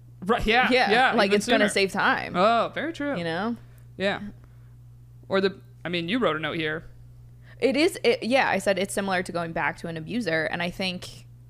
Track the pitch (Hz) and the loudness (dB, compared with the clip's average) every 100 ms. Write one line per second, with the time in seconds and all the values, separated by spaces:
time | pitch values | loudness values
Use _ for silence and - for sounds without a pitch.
0 | - - 180 240 214 240 240 254 220 233 | -20 -8 -2 0 4 4 4 4 4 4
1 | 254 226 202 208 247 226 202 196 196 190 | 4 4 4 2 2 2 2 2 0 2
2 | 202 247 65 175 208 233 170 180 294 330 | 0 0 -2 2 4 4 0 -4 -6 -6
3 | 285 226 170 170 220 226 - - - - | -6 -4 -4 -2 -4 -6 -12 -20 -20 -4
4 | 196 - 202 - - - - - - - | -4 -2 -8 -16 -20 -20 -20 -20 -20 -20
5 | - - - 190 190 - - - 160 175 | -20 -20 -2 0 0 -2 -14 -12 -6 -4
6 | 170 247 185 156 156 165 156 160 - - | -2 0 0 0 -4 -4 -4 -6 -10 -18
7 | - - - - - - 254 269 349 - | -20 -20 -20 -20 -20 -2 0 4 2 2
8 | 240 - 214 262 180 196 202 185 196 214 | 0 0 2 2 2 0 0 0 -2 -4
9 | 196 180 180 170 165 165 151 170 170 165 | -2 -2 -2 -6 -6 -4 -4 -4 -10 -10
10 | 160 226 190 160 156 175 175 - 190 180 | -6 -4 -2 -2 -2 -4 -6 -4 -6 -6
11 | - - - - | -12 -18 -20 -20